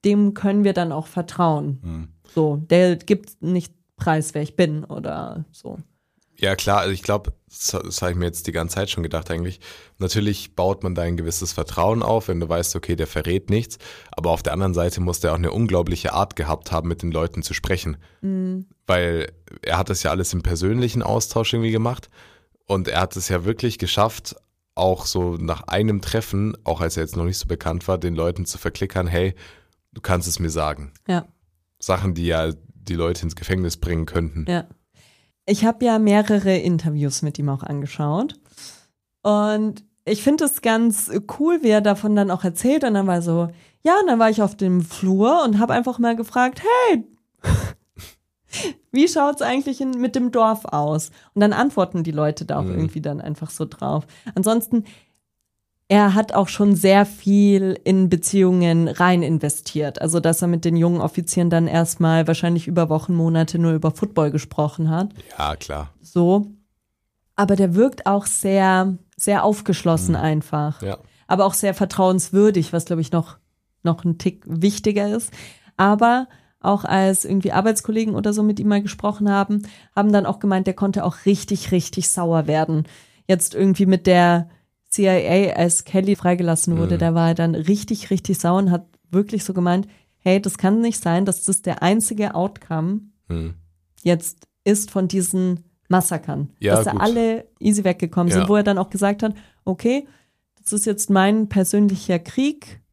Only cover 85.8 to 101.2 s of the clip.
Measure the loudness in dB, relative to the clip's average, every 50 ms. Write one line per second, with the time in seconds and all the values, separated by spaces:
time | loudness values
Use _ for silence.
85.8 | -4 0 0 0 2 2 0 2 2 0 2 2 2 0 0 0 0 0 0 0
86.8 | 2 0 0 2 2 2 2 4 4 2 2 2 2 0 0 0 2 2 0 0
87.8 | 0 -6 -6 -6 -2 -2 -2 -2 0 -2 -2 0 2 2 2 4 4 2 2 0
88.8 | -2 _ _ _ _ _ 0 0 0 0 -4 -6 -4 -4 -2 0 2 2 2 0
89.8 | -2 -4 -12 _ _ _ _ _ _ 2 2 2 2 -2 -4 0 2 2 2 4
90.8 | 2 0 -2 -2 -2 0 0 2 0 0 -2 -2 -2 -2 -2 -2 -2 -4 -4 0
91.8 | 0 2 2 2 0 -2 -2 -4 -4 -2 -2 -2 -2 -2 -4 -10 -10 -6 -4 -2
92.8 | -2 -2 -4 -4 -8 -12 _ _ _ _ -6 -6 -6 -8 -10 -14 _ _ _ _
93.8 | _ _ _ _ 0 0 0 0 -2 -10 -12 _ -20 _ _ _ _ 0 2 2
94.8 | 0 -4 -2 -2 -2 0 0 -2 -2 0 0 0 0 0 -2 -4 -6 _ _ _
95.8 | _ _ 2 2 2 2 -4 -4 -6 -6 -6 -6 -6 -8 _ _ 0 2 2 4
96.8 | 2 0 0 0 0 2 2 2 0 0 0 -4 -8 _ _ _ 0 2 2 2
97.8 | 2 0 0 0 -4 -2 0 0 2 4 4 2 4 4 2 2 4 2 0 0
98.8 | -2 -4 -2 -2 0 0 0 0 -2 -4 -4 -6 -14 _ _ _ _ -6 -6 -2
99.8 | 0 0 0 0 -4 -8 _ _ _ _ _ _ _ _ _ _ _ -4 -4 -2
100.8 | -2 -2 -2 -4 0 2 4 4